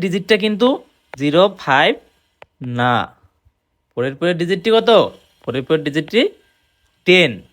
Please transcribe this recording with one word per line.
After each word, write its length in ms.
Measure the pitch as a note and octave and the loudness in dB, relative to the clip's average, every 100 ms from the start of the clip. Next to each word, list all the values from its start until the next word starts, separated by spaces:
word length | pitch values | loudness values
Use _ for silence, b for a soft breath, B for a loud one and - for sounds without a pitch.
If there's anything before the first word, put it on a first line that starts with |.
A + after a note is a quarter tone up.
ডিজিটটা 320 | F#3 F#3+ G3 G#3 | -2 -4 -2 -2
কিন্তু 240 | G#3+ G3+ B3 - - _ _ | 0 0 0 0 -8 _ _
জিরো 300 | B2+ D3 D#3+ G3+ G3+ | -6 0 2 2 0
ফাইভ 300 | - C3+ F3 C#4+ _ _ _ _ - _ B2 A#2+ | 0 2 2 -2 _ _ _ _ -20 _ -8 -2
না। 160 | B2 A#2 - _ _ _ _ _ _ _ _ | 0 0 -4 _ _ _ _ _ _ _ _
ফোরের 240 | - C3 C#3 | -6 -6 -4
পরের 160 | F3 E3+ | -4 -2
ডিজিটটি 280 | F3 F#3+ A3 A3+ | -4 -4 0 2
কত? 140 | A3 G#3 A#2 - _ _ | 4 4 2 -4 _ _
ফোরের 220 | - C3 C3 | -8 -8 -2
পরের 180 | D#3 D3 | -2 -2
ডিজিটটি 340 | D3+ D3+ A3 G4+ - _ _ _ _ _ _ - | -6 -2 0 -2 -4 _ _ _ _ _ _ 2
টেন। 240 | F3+ D3+ F#2+ - | 4 2 -2 -16